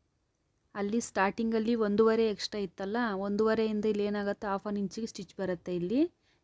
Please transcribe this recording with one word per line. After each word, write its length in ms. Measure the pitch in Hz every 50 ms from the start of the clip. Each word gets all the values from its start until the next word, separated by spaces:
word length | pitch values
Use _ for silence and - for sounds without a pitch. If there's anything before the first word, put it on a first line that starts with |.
| _ _ _ _ _ _ _ _ _ _ _ _ _ _ _
ಅಲ್ಲಿ 240 | 214 202 202 214 233
ಸ್ಟಾರ್ಟಿಂಗಲ್ಲಿ 760 | 226 - - 208 190 202 196 - 226 226 220 220 220 220 240
ಒಂದೂವರೆ 480 | 226 220 208 202 208 226 220 220 226 226 220
ಎಕ್ಸ್ಟ್ರಾ 300 | 202 - - - - 214
ಇತ್ತಲ್ಲ, 380 | 202 185 - - 196 190 208 240 247 226 196 185
ಒಂದೂವರೆಯಿಂದ 640 | 196 202 202 202 220 220 220 220 220 220 214 208 208
ಇಲ್ಲಿ 180 | 220 208 202 202
ಏನಾಗುತ್ತೆ, 400 | 208 208 208 202 202 202 - -
ಹಾಫ್ 200 | 208 196 196 -
ಆನ್ 120 | 208 202 202
ಇಂಚಿಗೆ 300 | 202 180 - 226 226 220
ಸ್ಟಿಚ್ 220 | - - 190 - -
ಬರುತ್ತೆ. 360 | - 190 185 180 170 - - 180
ಇಲ್ಲಿ 240 | 175 170 180 220 269 320 349 - _ _ _ _ _